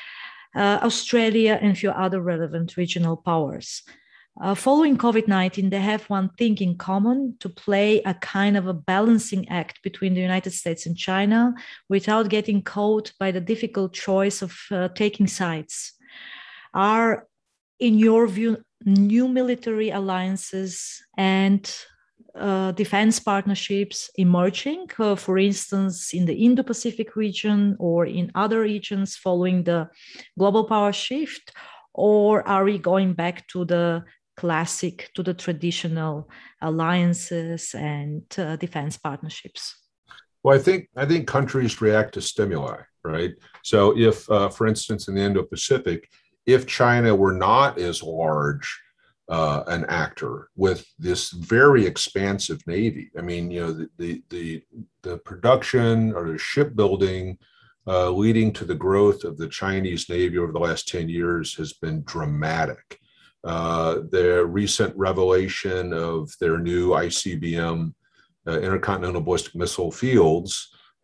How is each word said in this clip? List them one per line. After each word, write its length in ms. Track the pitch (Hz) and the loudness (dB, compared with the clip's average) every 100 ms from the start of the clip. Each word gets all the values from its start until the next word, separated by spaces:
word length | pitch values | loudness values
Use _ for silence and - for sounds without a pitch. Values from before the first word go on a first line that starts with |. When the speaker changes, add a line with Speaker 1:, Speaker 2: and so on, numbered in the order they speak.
| - - - - - - | -20 -18 -18 -20 -10 0
Speaker 1:
uh, 240 | 202 202 | 2 4
Australia, 760 | 226 - - 240 226 220 220 214 | 0 -2 0 2 2 4 4 4
and 100 | 208 | 2
a 80 | 185 | 2
few 80 | 202 | 0
other 300 | - 185 190 | -2 -2 -2
relevant 560 | 175 165 160 165 165 - | -2 -2 -4 -4 -6 -4
regional 400 | 175 175 170 165 | -4 0 -2 -2
powers. 680 | - 165 143 - - - - - _ _ _ - | -2 0 -2 -6 -12 -14 -16 -20 _ _ _ -8
Uh, 120 | 185 | -4
following 420 | 196 262 294 320 254 | -2 2 4 4 4
covid 320 | 233 226 220 | 4 2 4
nineteen, 420 | 190 185 196 196 | 2 2 0 -2
they 100 | 196 | 0
have 300 | 196 214 - | 0 -2 -2
one 200 | 196 190 - | -2 -2 0
thing 180 | 233 208 | 0 0
in 180 | 185 175 | 0 -2
common, 600 | - 196 214 254 269 247 | -2 0 2 0 -2 -6
to 100 | 190 | -12
play 540 | 170 - 202 208 214 | -10 -2 2 4 2
a 120 | 196 | 2
kind 420 | 180 - 196 202 202 | -4 -4 0 2 2
of 100 | 185 | 0
a 80 | |
balancing 720 | 175 147 190 220 226 226 190 - | -4 0 2 4 4 2 -6 -4
act 320 | 175 156 - | -6 -6 -8
between 320 | 196 - 190 | -10 -4 -2
the 60 | 185 | 0
United 320 | 185 185 185 | 0 0 -2
States 340 | - 175 170 165 | -6 -6 -6 -6
and 100 | 170 | -6
China 580 | - 190 202 226 240 247 - - - | -2 0 2 4 2 0 -10 -16 -2
without 400 | 196 202 220 214 | -2 2 0 2
getting 320 | 214 214 202 | 0 0 -2
caught 520 | 175 202 208 214 214 - | -2 -2 0 0 -2 -6
by 100 | 190 | -4
the 100 | 185 | -4
difficult 520 | 175 220 214 202 190 | -4 -4 -4 -4 -4
choice 500 | - - 190 196 196 | -6 -2 0 0 -2
of, 160 | 185 - - | -10 -12 -8
uh, 180 | 190 180 | -4 -4
taking 400 | 180 214 208 196 | -2 -2 2 0
sides. 640 | - 180 160 156 - - - _ - - - - - - | 0 -4 -4 -8 -12 -14 -18 _ -20 -20 -20 -20 -20 -8
Are, 520 | - 196 220 226 214 - _ _ _ _ - | 0 2 4 2 0 -6 _ _ _ _ -2
in 200 | 247 214 | 4 6
your 280 | 220 226 233 | 6 6 4
view, 320 | 190 226 214 _ _ | 2 -2 -2 _ _
new 440 | 202 196 202 226 254 | 2 4 6 4 2
military 600 | 254 247 240 233 220 220 | 2 0 -2 -2 -2 -2
alliances 1120 | 190 196 185 185 190 - 190 190 175 - - _ - | -2 -2 -2 -2 -4 -6 -8 -8 -8 -12 -16 _ 0
and, 460 | 190 190 196 196 196 - - _ _ _ _ | 2 4 4 2 0 -16 -18 _ _ _ _
uh, 360 | - 202 190 190 | -8 -2 -2 -2
defense 460 | 180 202 202 214 226 | -2 0 2 4 2
partnerships 920 | - 196 202 190 - 196 202 - - - | 0 0 0 -4 -2 -4 -4 -6 -10 0
emerging, 720 | 180 175 180 180 277 330 359 - | 4 4 4 0 -6 -6 -8 -2
uh, 160 | 214 196 | 0 0
for 220 | - 190 | 0 2
instance, 760 | 196 196 - 196 196 175 - | 2 0 -4 -2 -2 -4 -6
in 100 | 180 | -2
the 100 | 175 | 0
Indo-Pacific 840 | - 233 254 254 233 240 220 220 - | 4 4 4 0 -4 -6 -6 -6 -4
region 580 | 214 190 214 208 202 196 | -4 -2 0 2 2 2
or 260 | 175 170 170 | 0 2 0
in 240 | - 170 - | -2 -4 -2
other 240 | 208 226 | 0 0
regions 560 | 214 208 - 196 196 - | 0 -2 -4 -4 -4 -4
following 480 | 190 180 180 185 | -2 0 2 0
the 240 | 175 170 160 _ - - - - | 2 0 -2 _ -20 -20 -12 0
global 260 | 196 214 | 2 2
power 280 | 220 220 208 | 2 2 2
shift? 600 | 202 - 269 302 - - - - - _ | 0 -4 -4 -6 -10 -18 -20 -20 -20 _
Or 520 | - 208 214 208 214 - | 0 4 4 4 4 2
are 160 | 196 | 2
we 160 | 196 202 | 2 0
going 360 | 170 190 190 | 2 2 2
back 340 | 170 170 175 - | 0 -2 -4 -10
to 160 | 185 | -6
the 400 | 175 175 170 170 170 _ _ - | -2 0 2 -2 -6 _ _ -8
classic, 720 | 175 160 165 - 180 175 - | -2 -2 -2 -4 -6 -8 -14
to 80 | - | -8
the 100 | 180 | -6
traditional 960 | 175 - 160 170 170 170 165 156 151 156 - - - | -4 -6 -4 -4 -4 -4 -4 -4 -6 -10 -18 -20 -8
alliances 1120 | 160 160 160 180 175 175 - 170 165 165 - | -4 0 0 2 2 0 -4 -6 -6 -8 -10
and, 480 | - 151 147 147 151 - - | -8 -6 -6 -6 -8 -10 -8
uh, 160 | 160 156 | -6 -6
defense 400 | 175 160 147 - | -6 -6 -8 -6
partnerships? 800 | 147 139 156 - - - - - _ _ _ - _ _ | -8 -8 -12 -14 -18 -14 -16 -16 _ _ _ -20 _ _
Speaker 2:
Well, 120 | 135 139 | 4 4
I 60 | |
think, 260 | 139 185 - - | 4 0 -2 -6
I 100 | 143 | 0
think 200 | 170 135 | 0 0
countries 540 | 139 127 135 120 - | -2 0 0 -2 0
react 340 | 110 107 107 | 2 4 2
to 60 | - | -4
stimuli, 600 | - - 101 82 67 - - _ | -8 -2 -2 -2 -6 -10 -16 _
right? 300 | 82 80 90 - _ - | -6 -4 -4 -6 _ -16
So 340 | - 107 101 113 | 0 4 6 6
if, 320 | 113 107 - | 4 4 2
uh, 180 | 104 98 | 2 2
for 180 | - 110 | 0 0
instance, 400 | 107 - 104 - | 0 -4 -6 -4
in 80 | 98 | -2
the 60 | |
Indo-Pacific, 840 | 101 95 90 - - 131 92 85 - _ _ _ - | 0 0 -2 -4 0 0 0 -4 -8 _ _ _ 4
if 220 | 127 127 | 4 4
China 480 | - 123 120 117 101 | 2 4 6 4 6
were 180 | 98 | 4
not 440 | 92 92 120 139 - | 4 2 4 4 2
as 220 | 87 82 | -4 -4
large, 800 | 78 80 80 76 73 71 - - _ _ _ _ - | -6 -4 0 0 0 -2 -8 -14 _ _ _ _ -6
uh, 320 | 82 78 71 - | -2 0 -2 -4
an 180 | 85 - | -4 -4
actor 580 | 85 76 - 62 60 - - | -4 -4 -6 -10 -10 -12 -2
with 300 | 95 87 - - | 0 0 -8 -10
this 340 | 85 90 - | -4 -4 -6
very 520 | 87 85 113 143 135 | -10 0 6 8 8
expansive 800 | 95 78 - 98 98 98 - 78 - | 4 0 -4 -2 -2 -2 -4 -8 -6
Navy, 440 | 90 113 73 - - | -2 -2 -4 -10 -10
I 20 | |
mean, 300 | 87 87 87 | -8 -6 -6
you 100 | 87 | -6
know, 120 | 85 | -6
the, 160 | 80 80 - | -6 -10 -10
the, 240 | 85 82 - | -10 -10 -10
the, 320 | 90 82 80 _ - - _ | -10 -10 -10 _ -20 -20 _
the 160 | 90 85 | -12 -12
production 960 | - 92 117 131 - 127 117 113 113 | -14 -4 2 2 2 0 2 2 2
or 180 | 92 85 | -2 -4
the 60 | 78 | -6
shipbuilding, 1000 | - - 143 110 98 98 95 92 92 92 _ _ _ _ - | -4 0 0 2 2 4 0 -2 -8 -10 _ _ _ _ -2
uh, 220 | 92 90 | 0 2
leading 460 | 92 107 113 110 | 2 4 4 2
to 100 | 110 | 0
the 100 | 90 | -6
growth 500 | 82 90 98 104 98 | -4 2 4 4 4
of 120 | 85 76 | -2 -8
the 120 | 80 | -10
Chinese 600 | - 98 95 95 85 - | -6 -4 -2 -2 -4 -4
Navy 300 | 87 90 87 | 0 0 0
over 140 | 85 | -2
the 60 | 82 | -2
last 300 | 85 80 - | -2 -2 -6
ten 220 | 90 82 | -6 -4
years 440 | 85 85 85 80 - | -2 -2 -2 -4 -8
has 180 | 76 | -10
been 280 | - 80 78 | -8 -6 -6
dramatic. 960 | 71 82 76 73 78 82 85 62 - - _ _ _ _ | -6 -6 -4 -2 -2 -2 -2 -6 -16 -20 _ _ _ _
Uh, 520 | - 82 82 82 82 82 82 | -8 -4 -2 0 0 -2 -2
the 360 | 92 90 90 87 | 2 4 4 2
recent 500 | 92 104 - 98 95 | 0 -2 0 -2 0
revelation 960 | 95 92 92 92 95 - 98 92 90 | -2 2 2 2 0 -4 -4 -4 -4
of 380 | 82 85 82 78 - | -4 -4 -4 -8 -4
their 160 | 85 82 | -2 0
new 360 | 85 87 90 | 0 0 2
I 160 | 80 85 | 2 0
C 260 | - 98 82 | -4 -4 -6
B 200 | 82 82 | -4 -2
M, 380 | 85 85 82 - _ _ _ _ - | -2 -2 -4 -8 _ _ _ _ -6
uh, 120 | 82 | -4
intercontinental 600 | 92 95 98 95 90 87 | -2 -2 -2 -4 -2 -4
ballistic 340 | 80 87 - | -2 -2 -2
missile 380 | 85 87 - 85 | -6 -6 -4 -6
fields, 800 | - 127 123 80 82 92 - - _ _ _ | -4 2 6 6 4 -2 -10 -12 _ _ _